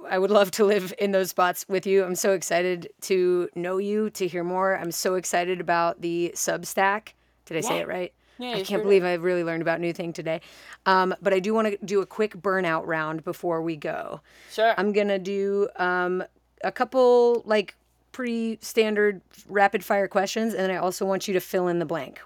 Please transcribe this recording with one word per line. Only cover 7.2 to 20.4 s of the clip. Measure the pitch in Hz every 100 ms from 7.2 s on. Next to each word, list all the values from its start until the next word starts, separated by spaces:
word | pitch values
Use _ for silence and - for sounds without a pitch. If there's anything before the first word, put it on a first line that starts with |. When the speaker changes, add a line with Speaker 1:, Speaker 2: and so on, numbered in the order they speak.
| _ _ -
Speaker 1:
Did | 160
I |
say | - 170
Speaker 2:
Yeah. |
Speaker 1:
it | 165
right? | 180 180 - _ -
Speaker 2:
Yeah, | 247
Speaker 1:
I |
Speaker 2:
you | 220
Speaker 1:
can't | 190
Speaker 2:
sure | 202
Speaker 1:
believe | 202 196
Speaker 2:
did. | 180
Speaker 1:
I |
really | 175 175 180 165
learned | 165
about | 165 165
new | 170
thing | 165 170
today. | 165 160 160 - - - - -
Um, | 190 185 185
but | 196
I | 190
do | 190
wanna | 220 220 202
do | 185 202
a | 175
quick | - 214 185
burnout | 196 190 180 160 -
round | 160 156 160
before | 160 170 175 165
we | 165 156
go. | 165 - - 156 - - -
Speaker 2:
Sure. | - 220 208
Speaker 1:
I'm | 208
gonna | 208 202 196
do, | 185 202 196 202 202 -
um, | 180 180 180 185 - _ _ _
a | 190
couple, | - 247 262 247 247 240 233 -
like, | 214 196 - _ _ _
pretty | - 247 233 226 220
standard | - - 220 208 208 185 - - -
rapid | 196 202 214 -
fire | 202 190
questions, | 202 196 220